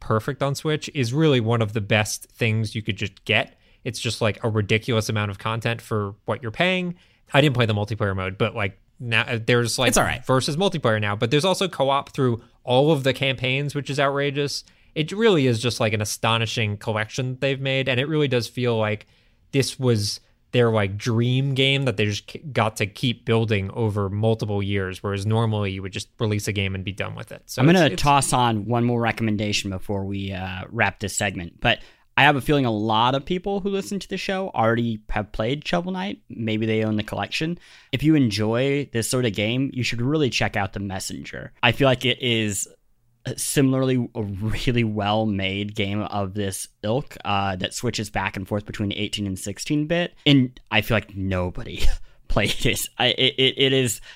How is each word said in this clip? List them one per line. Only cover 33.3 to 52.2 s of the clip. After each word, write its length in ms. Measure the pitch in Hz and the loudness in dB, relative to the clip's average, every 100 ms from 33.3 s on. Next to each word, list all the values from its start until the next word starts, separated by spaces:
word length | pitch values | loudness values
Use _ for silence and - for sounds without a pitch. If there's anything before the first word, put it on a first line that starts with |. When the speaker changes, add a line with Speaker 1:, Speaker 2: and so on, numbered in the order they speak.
| 180 196 202 | -6 -4 -4
Speaker 3:
who 120 | 202 | -2
listen 280 | 196 196 202 | -4 -4 -8
to 80 | - | -6
the 100 | 190 | -8
show 360 | - 190 190 | -4 -4 -4
already 460 | - 113 117 117 107 - | 0 2 2 0 -2 -4
have 220 | 107 107 | -4 -4
played 340 | - 113 147 - | -4 -4 -4 -2
Shovel 240 | 175 180 | -2 -2
Knight. 300 | 185 196 - - | -6 -6 -8 -12
Maybe 360 | - 110 110 | -6 -2 0
they 200 | 110 110 | 0 0
own 100 | 110 | 0
the 80 | 107 | 0
collection. 560 | 101 101 101 - 160 170 - - - | -2 -4 -4 -4 -4 -6 -12 -20 -8
If 140 | 123 | 0
you 100 | 147 | 4
enjoy 760 | 156 123 101 107 117 139 143 135 | 4 4 2 0 0 0 0 -2
this 180 | 117 110 | -4 -2
sort 140 | 127 | 0
of 80 | 123 | 0
game, 400 | 95 104 127 135 | 0 0 0 -2
you 80 | 127 | -2
should 180 | 117 117 | -4 -2
really 300 | 123 156 135 | 0 0 0
check 240 | - 107 | 0 -2
out 200 | 107 98 | -2 -4
The 40 | 101 | -4
Messenger. 760 | 101 95 - 69 76 - - - | -8 -8 -8 -12 -12 -14 -14 0
I 120 | 120 | 0
feel 140 | 120 135 | 4 4
like 180 | 127 | 2
it 180 | 123 127 | 0 -2
is, 460 | 127 113 107 98 - - _ _ _ _ - | 0 0 0 -2 -6 -12 _ _ _ _ -12
uh, 60 | - | -8
similarly 720 | - - 135 131 131 131 120 | -2 2 2 2 0 0 -2
a 80 | 117 | -6
really 600 | 101 95 107 104 - 120 | -6 -4 -4 -2 0 2
well-made 920 | 110 107 101 110 110 98 95 98 104 | 0 0 0 2 0 0 -2 -2 -4
game 280 | 104 98 104 | -4 -2 -2
of 320 | 101 104 98 | -4 -4 -4
this 340 | 101 98 95 - _ | -4 -4 -6 -10 _
ilk, 320 | 104 123 147 - | -4 -4 -4 -8
uh, 320 | - 101 98 92 | -2 0 0 -2
that 180 | 98 | -6
switches 360 | - 120 110 107 | -4 -4 -4 -4
back 260 | 104 95 - | -4 -4 -4
and 100 | 92 | -4
forth 180 | 104 | -4
between 280 | - - 101 | -4 -4 -4
eighteen 340 | 98 104 107 101 | -4 -4 -4 -4
and 100 | 95 | -4
sixteen 520 | - 98 - 151 151 | -8 -8 -2 -2 0
bit. 260 | 170 175 - | -2 -2 -2
And 360 | - 139 127 - - | 4 6 4 -2 -2
I 120 | 107 | 0
feel 140 | 104 110 | 2 0
like 200 | - 98 | -2 -4
nobody 640 | 95 92 90 - - - - - - | -2 0 -2 -6 -8 4 6 6 0
<laughs> 220 | - | -10